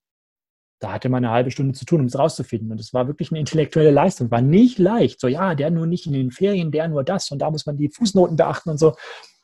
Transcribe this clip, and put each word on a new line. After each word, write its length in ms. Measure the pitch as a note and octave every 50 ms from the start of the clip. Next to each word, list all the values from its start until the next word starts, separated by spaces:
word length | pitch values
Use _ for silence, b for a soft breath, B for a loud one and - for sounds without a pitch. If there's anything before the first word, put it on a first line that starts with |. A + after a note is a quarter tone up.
| _ _ _ _ _ _ _ _ _ _ _ _ _ _ _ _
da 140 | - G#2 -
hatte 160 | A2 - B2+
man 160 | B2+ B2+ B2
eine 100 | A#2 A2+
halbe 160 | A#2+ B2+ C3+
Stunde 220 | - - C#3 C3+ B2+
zu 120 | - B2
tun, 140 | - F3 D#3+
um 80 | C3
es 100 | A#2+ A#2+
rauszufinden. 540 | C3+ C#3 D#3+ - - B2+ - - A2 A2 A2
Und 100 | A2 G#2+
es 140 | A2 - -
war 140 | B2 B2+ C3
wirklich 240 | D3+ - E3+ - E3
eine 80 | D#3
intellektuelle 500 | D3 - - D#3 D3 D3+ - E3 D3+ D#3
Leistung. 400 | C#3+ C#3 D3+ F#3+ - - C3 A2+
War 120 | A#2 A#2 B2
nicht 360 | C#3 D#3+ G3+ B3 B3 B3 -
leicht. 420 | F3+ F#3 A3 A#3+ D#3+ B2 - -
So, 60 | -
ja, 300 | B2 C3 D#3+ F#3+ F#3+ E3+
der 160 | C#3 C#3 D#3+ F3
nur 160 | E3 D#3+ E3
nicht 180 | F3 F3 -
in 60 | D#3+ C#3+
den 180 | C3+ C3 B2+
Ferien, 400 | B2 - F#3 G3 G#3 F#3 E3+ D#3
der 160 | C#3 D3+ D#3+
nur 160 | E3 D#3 C#3+ C3+
das 300 | - F#3+ F#3+ - - C#3+
und 80 | C#3
da 100 | - D3+
muss 160 | D#3 D3+ -
man 100 | D3+ D3
die 120 | C#3 D3 C#3+
Fußnoten 480 | - - A#3+ G3+ - F#3+ F3+ E3 E3
beachten 340 | D3 D#3+ D3 D3+ - - E3+
und 80 | D#3 C#3+
so. 160 | D#3+ D#3 - B B B B B B B B _